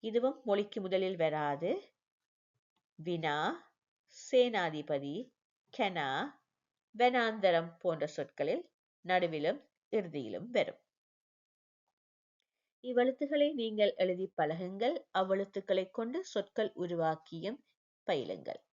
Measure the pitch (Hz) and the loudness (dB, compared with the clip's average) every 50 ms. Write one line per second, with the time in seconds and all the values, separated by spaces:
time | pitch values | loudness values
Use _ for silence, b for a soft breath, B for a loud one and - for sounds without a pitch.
0 | - 226 214 233 233 262 294 - - 233 202 202 208 208 - 220 190 185 185 185 | -6 0 0 2 2 2 -2 -2 0 0 2 2 2 -2 -4 -8 -4 0 0 0
1 | 190 185 190 170 165 160 151 151 151 147 143 147 165 185 330 392 - _ _ _ | 0 0 0 0 0 0 2 0 0 -2 -2 -2 -2 -2 -2 -2 -4 _ _ _
2 | _ _ _ _ _ _ _ _ _ _ _ _ _ _ _ _ _ _ _ - | _ _ _ _ _ _ _ _ _ _ _ _ _ _ _ _ _ _ _ -12
3 | 156 170 175 165 160 156 147 151 156 202 339 339 - _ _ _ _ _ _ _ | -6 -4 -4 -2 0 0 0 0 0 -2 -2 -6 -12 _ _ _ _ _ _ _
4 | _ _ - - - - - 254 247 247 220 208 180 160 156 151 147 147 156 139 | _ _ -20 -20 -8 2 4 4 4 4 2 0 -2 0 -2 -4 -4 -2 -2 -2
5 | 139 143 147 196 254 - _ _ _ _ _ _ _ _ - - 226 196 185 165 | -2 -4 -6 -8 -8 -10 _ _ _ _ _ _ _ _ -4 -2 -2 0 0 -2
6 | 143 135 135 147 214 294 - _ _ _ _ _ _ _ _ _ _ _ _ 214 | -2 0 0 -2 -4 -6 -8 _ _ _ _ _ _ _ _ _ _ _ _ 2
7 | 240 247 247 254 233 226 220 220 196 185 170 165 170 170 - _ - 180 160 156 | 2 4 4 2 0 0 -2 2 4 4 4 4 2 0 -10 _ -2 -2 0 0
8 | 151 147 - - 143 - _ - 143 151 202 330 349 _ _ _ _ _ _ _ | -2 -4 -4 -6 -8 -8 _ -4 -2 -2 -2 -2 -4 _ _ _ _ _ _ _
9 | _ 175 185 180 175 170 160 151 147 165 233 - - _ _ _ _ _ - 220 | _ 0 2 2 2 2 -2 0 0 0 -2 -2 -8 _ _ _ _ _ -2 -2
10 | 190 170 151 147 127 110 98 87 180 247 240 220 - 98 87 _ _ _ _ _ | -2 -2 -6 -6 -6 -6 -6 -8 -8 -2 0 0 0 0 -4 _ _ _ _ _
11 | _ _ _ _ _ _ _ _ _ _ _ _ _ _ _ _ _ _ _ _ | _ _ _ _ _ _ _ _ _ _ _ _ _ _ _ _ _ _ _ _
12 | _ _ _ _ _ _ _ _ _ _ _ _ _ _ _ _ - 247 247 240 | _ _ _ _ _ _ _ _ _ _ _ _ _ _ _ _ -8 0 4 4
13 | 247 262 254 - 302 277 302 294 294 294 311 269 226 226 214 208 208 202 - - | 4 4 4 0 -2 0 4 4 4 4 4 0 -2 -2 2 4 4 4 4 2
14 | 185 185 180 180 190 196 _ - 160 147 160 170 185 180 196 196 226 254 330 - | 2 2 2 0 -2 -4 _ 0 0 0 0 -2 -4 -6 -4 0 0 0 0 -2
15 | - _ _ 185 190 190 190 196 196 196 - 202 190 - 190 185 190 190 _ - | -8 _ _ 0 2 2 2 0 0 -4 -6 -8 -2 0 0 0 0 -2 _ -6
16 | 226 233 254 339 381 - - 214 196 - _ - 214 - - - 180 175 175 170 | -6 -4 -4 -6 -8 -4 -4 -4 -4 -4 _ -2 -2 -2 -2 -6 -4 -4 -2 0
17 | 160 160 160 160 _ - - 165 160 196 240 294 _ _ _ _ _ _ _ _ | 0 0 0 -2 _ -12 -12 -8 -6 -6 -8 -8 _ _ _ _ _ _ _ _
18 | _ - 185 143 117 - 95 85 62 - - - _ _ | _ -2 -2 -2 -2 -4 -6 -8 -8 -10 -12 -12 _ _